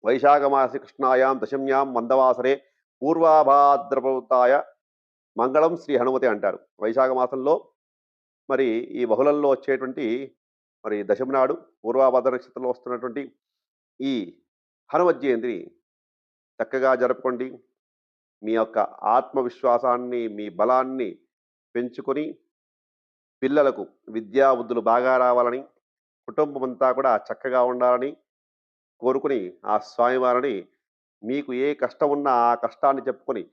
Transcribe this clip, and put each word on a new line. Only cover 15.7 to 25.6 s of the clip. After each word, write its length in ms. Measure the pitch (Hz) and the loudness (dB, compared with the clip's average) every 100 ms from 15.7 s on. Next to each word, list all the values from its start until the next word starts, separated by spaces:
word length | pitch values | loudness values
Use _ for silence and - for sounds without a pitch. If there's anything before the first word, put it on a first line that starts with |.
| _ _ _ _ _ _ _ _ _ | _ _ _ _ _ _ _ _ _
చక్కగా 320 | 113 131 131 127 | -6 -2 0 2
జరుపుకోండి. 640 | 123 - 131 120 131 - _ _ _ _ _ _ _ _ | 0 0 -4 -4 -8 -12 _ _ _ _ _ _ _ _
మీ 80 | 107 | -2
యొక్క 280 | 113 110 117 104 - | 0 0 0 -2 -2
ఆత్మవిశ్వాసాన్ని, 1200 | 104 117 - 139 123 - 131 120 127 123 123 123 117 | 0 0 0 -4 -4 -2 0 0 0 -2 -2 -6 -6
మీ 220 | 104 104 | -8 -12
బలాన్ని 720 | 87 110 127 131 131 110 - _ _ _ _ _ 120 | -4 0 2 0 -4 -8 -8 _ _ _ _ _ -8
పెంచుకొని 580 | 123 120 - 135 156 - _ _ _ _ _ _ _ _ _ _ | -8 -8 -6 -4 -6 -12 _ _ _ _ _ _ _ _ _ _
పిల్లలకు 440 | 131 143 139 117 98 _ - | -2 2 2 0 -10 _ -12
విద్యా 440 | 110 107 120 135 | -10 -4 2 2
బుద్ధులు 280 | 127 117 120 | 2 -2 -2
బాగా 360 | 110 120 127 127 | 2 2 2 2
రావాలని, 440 | 127 123 120 123 | 2 2 0 -2